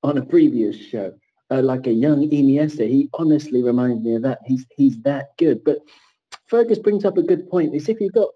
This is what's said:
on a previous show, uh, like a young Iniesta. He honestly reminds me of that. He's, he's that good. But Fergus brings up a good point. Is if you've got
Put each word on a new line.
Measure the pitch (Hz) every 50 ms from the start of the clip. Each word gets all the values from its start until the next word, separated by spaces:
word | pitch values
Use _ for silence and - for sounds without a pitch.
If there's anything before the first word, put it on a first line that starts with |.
| -
on | 143 147 139
a | 127
previous | - - 175 156 139 120 120 110 104 -
show, | - - - - 113 98 92 87 _ _ _ _ _ _ _
uh, | 131 131
like | 127 135 127 127 131 131
a |
young | 113 113 123 151 151 139 147 151
Iniesta. | 151 147 139 135 135 143 151 156 151 - 113 110
He | 127 139 139 139 -
honestly | - 165 156 156 147 147 - - 123 123
reminds | 123 120 123 123 127 123 113 110
me | 117 117
of | 113
that. | 117 135 127 - -
He's, | - 131 127 131 _ _
he's | - 143 135 117 113
that | 113 139 143 135 139 - _ -
good. | 165 160 127 110 -
But | - 143 - - _ _ _ _ _ _ _ _ _ - - _
Fergus | _ - 233 233 233 220 -
brings | - 208 208 202 202
up | 202 190 185
a | 170
good | 175 185 160 - -
point. | - 180 160 - -
Is | 147 - -
if | 220 220
you've | 208 196 190
got | 233 202 - -